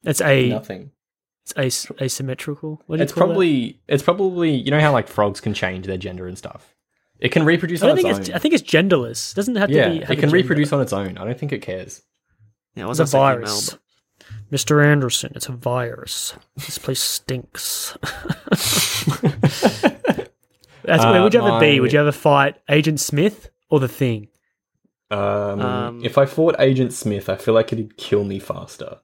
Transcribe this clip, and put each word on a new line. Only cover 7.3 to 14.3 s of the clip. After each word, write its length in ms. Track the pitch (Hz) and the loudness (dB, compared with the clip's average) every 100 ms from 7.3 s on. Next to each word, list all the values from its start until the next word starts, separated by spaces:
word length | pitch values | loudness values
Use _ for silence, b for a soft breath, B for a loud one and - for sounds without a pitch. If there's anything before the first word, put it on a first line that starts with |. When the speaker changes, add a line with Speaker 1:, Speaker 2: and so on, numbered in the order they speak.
Speaker 2:
can 140 | 175 | 4
reproduce 380 | 151 170 170 175 | 4 2 0 2
Speaker 1:
I 60 | 214 | 4
Speaker 2:
on 0 | |
Speaker 1:
don't 100 | 339 | 4
Speaker 2:
its 80 | 359 | 2
Speaker 1:
think 120 | 196 | 0
it's, 100 | 185 | -2
Speaker 2:
own. 60 | |
Speaker 1:
I 40 | 175 | -2
think 140 | 311 | 2
it's 80 | 330 | 0
genderless. 720 | - 160 190 156 117 117 - | 2 2 4 2 0 -8 -8
Doesn't 200 | - 208 | -4 -2
have 140 | 226 202 | 0 2
to 60 | |
Speaker 2:
Yeah, 140 | 147 135 | 4 2
Speaker 1:
be, 100 | 160 | 0
have 100 | - | -4
Speaker 2:
it 40 | |
Speaker 1:
a 20 | |
Speaker 2:
can 60 | - | 0
Speaker 1:
gender. 120 | 147 165 | 4 2
Speaker 2:
reproduce 360 | 123 147 147 | 2 0 2
on 80 | 143 | 0
its 100 | 123 | 0
own. 280 | 98 95 92 | -2 -6 -8
I 40 | |
don't 120 | 98 123 | -8 -6
think 120 | 147 | -6
it 80 | 120 | -8
cares. 400 | - 92 92 - _ _ _ _ _ _ _ | -8 -10 -12 -20 _ _ _ _ _ _ _
Speaker 3:
Yeah, 120 | - 101 | -12 -6
I 20 | |
Speaker 1:
It's 100 | 135 | 0
Speaker 3:
was 140 | 151 | 2
Speaker 1:
a 40 | 135 | 4
Speaker 3:
gonna 180 | 135 | 4
say 0 | |
female, 120 | 123 107 | 2 -4
Speaker 1:
virus. 180 | 104 - | -4 -6
Speaker 3:
but 100 | - _ _ _ _ B | -10 _ _ _ _ B